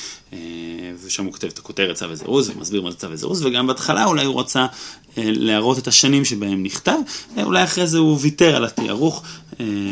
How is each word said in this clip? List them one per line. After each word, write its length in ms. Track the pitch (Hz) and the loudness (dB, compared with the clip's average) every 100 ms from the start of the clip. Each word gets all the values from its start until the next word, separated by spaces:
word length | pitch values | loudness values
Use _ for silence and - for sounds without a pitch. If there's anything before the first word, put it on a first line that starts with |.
| - - - | -14 -16 -16
אה, 60 | 95 82 82 82 85 90 87 | -14 -12 -10 -10 -10 -12 -14
ושם 200 | 92 - | -8 -4
הוא 80 | 98 | -4
כותב 140 | - 85 | -6 -8
את 120 | - | -8
הכותרת 380 | - - 95 82 | -12 -2 -2 -2
צו 140 | 87 | -8
וזירוז, 400 | 80 - 135 110 | -8 0 0 0
ומסביר 320 | - 87 101 | -4 -4 -4
מה 80 | 90 | -4
זה 60 | - | -8
צו 140 | 92 | -10
וזירוז, 360 | 80 - 185 139 | -8 -4 -2 0
וגם 200 | 123 131 | 0 0
בהתחלה 380 | 131 - 175 | -2 0 2
אולי 200 | 214 156 | 4 2
הוא 160 | 135 127 | 2 0
רצה, 260 | 123 135 131 - - - - - | -2 0 0 -2 -16 -18 -12 -4
אה, 60 | 110 | 0
להראות 520 | 110 113 107 117 131 | 2 2 2 2 2
את 100 | 123 | 2
השנים 360 | - 135 139 | 2 4 4
שבהם 380 | 131 107 101 98 | 2 0 -2 0
נכתב, 360 | 95 - - 302 269 - - - | -2 -2 0 0 -2 -8 -8 -4
אה, 60 | |
אולי 200 | 208 180 | 0 2
אחרי 220 | 185 180 175 | 2 2 2
זה 120 | 165 | 4
הוא 200 | 160 147 | 4 4
ויתר 360 | 147 147 170 139 | 2 6 6 6
על 80 | |
התיארוך, 580 | 117 - 110 104 156 - - - - - | 2 0 -2 2 0 0 -8 -18 -18 -6
אה, 60 | 113 101 98 | -2 -2 -2